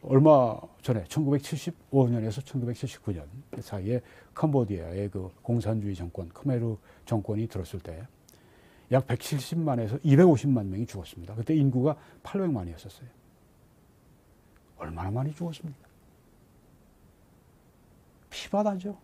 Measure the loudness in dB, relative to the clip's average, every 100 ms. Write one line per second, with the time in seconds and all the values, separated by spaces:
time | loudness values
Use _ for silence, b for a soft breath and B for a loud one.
0 | 4 6 10 8 6 0 -12 -10 -2 -2
1 | -2 -2 0 0 -2 -8 -8 -12 0 4
2 | 4 2 -2 -6 -6 -6 -4 -6 -8 -8
3 | -6 -6 -8 -18 -14 -14 -10 -6 -2 -4
4 | B B B -2 2 2 0 -2 -6 -6
5 | -6 -6 -10 -10 -4 -2 0 -2 -4 -6
6 | -8 -10 -12 -6 -2 -2 -2 -6 b b
7 | -4 -4 -2 -4 -4 -6 -8 -10 -12 -14
8 | -16 _ -20 b b b b b b 0
9 | 2 -4 -2 -4 -2 -2 0 0 -2 0
10 | 6 8 8 6 4 2 0 -4 -6 -8
11 | -12 -14 -12 -8 0 2 4 4 0 -2
12 | B B -8 -2 -2 -2 -4 -10 -16 -20
13 | -20 -20 _ _ _ _ _ _ _ _
14 | _ -20 _ _ _ -20 _ -16 -12 -8
15 | -4 -4 -4 -4 -8 -8 -12 -14 -20 _
16 | _ _ _ _ _ _ _ -20 -20 _
17 | -20 _ _ _ _ _ _ _ _ -20
18 | _ _ -18 -14 -4 0 0 -2 -8 -12